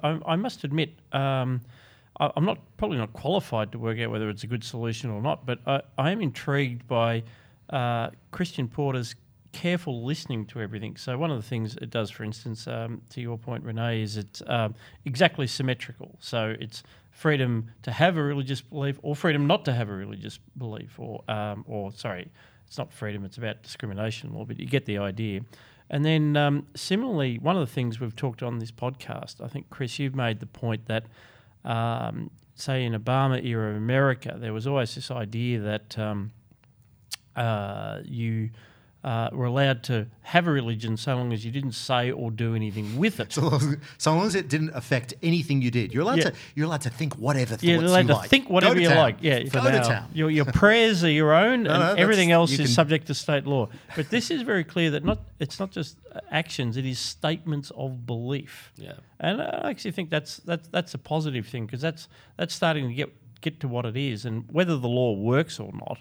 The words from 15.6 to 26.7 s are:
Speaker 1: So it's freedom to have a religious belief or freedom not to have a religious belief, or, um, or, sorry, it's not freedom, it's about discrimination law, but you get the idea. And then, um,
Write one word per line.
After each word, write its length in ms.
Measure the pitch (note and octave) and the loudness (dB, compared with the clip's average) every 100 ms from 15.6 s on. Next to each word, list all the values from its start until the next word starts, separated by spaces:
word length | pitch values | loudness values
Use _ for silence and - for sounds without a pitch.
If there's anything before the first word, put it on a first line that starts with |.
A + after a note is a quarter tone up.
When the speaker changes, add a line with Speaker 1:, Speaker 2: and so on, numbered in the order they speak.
| C3 B2 - A#2 - - | -2 -2 -6 -14 -18 -18
Speaker 1:
So 340 | - A#2+ A2 A2 | -6 -4 -2 -4
it's 220 | - - - - _ | -10 -14 -20 -20 _
freedom 560 | _ D#3+ C#3+ B2+ A#2 A2+ - | _ 0 2 2 0 -4 -10
to 80 | - | -10
have 260 | A2 E3+ E3 | 2 4 4
a 60 | |
religious 380 | C#3+ C#3+ C3+ C3+ | 0 -2 -4 -6
belief 360 | - D3+ C#3 C3+ | -6 -6 -4 -4
or 120 | - C#3+ | -4 0
freedom 300 | F3 D3 C#3+ | 2 2 4
not 160 | G#3 D3 | 2 2
to 80 | |
have 140 | A#2+ G#2 | 0 -2
a 20 | |
religious 460 | G2 G2+ G2+ G#2 - - - | -6 -8 -10 -12 -14 -18 -12
belief, 420 | A#2+ G#2+ A2+ - | -10 -10 -14 -14
or, 240 | A#2 A2 - | -12 -10 -6
um, 360 | G#2+ G#2 G#2 - | -4 -4 -6 -8
or, 240 | A2 G2 | -8 -8
sorry, 380 | G2 A#2+ F2+ - - - _ _ | -8 -8 -8 -12 -20 -20 _ _
it's 100 | - | -12
not 140 | B2+ | -12
freedom, 320 | - G#2+ G#2 | -8 -8 -8
it's 120 | G2 - | -10 -8
about 240 | A2+ - | -8 -8
discrimination 680 | - - G#2+ G2 A2 A2+ G#2+ | -14 -12 -8 -4 -4 -6 -10
law, 100 | G#2+ | -10
but 140 | G#2+ - | -10 -10
you 80 | B2 | -2
get 180 | B2+ - | -2 -2
the 120 | G2+ | -4
idea. 420 | G2+ G2 A2 G2 A2+ - - - _ | -4 -4 -6 -6 -10 -16 -20 -20 _
And 140 | D3 | -2
then, 320 | D3+ D#3 D3+ D3 | 2 4 4 4
um, 300 | D3 C#3+ C#3+ | 2 0 -4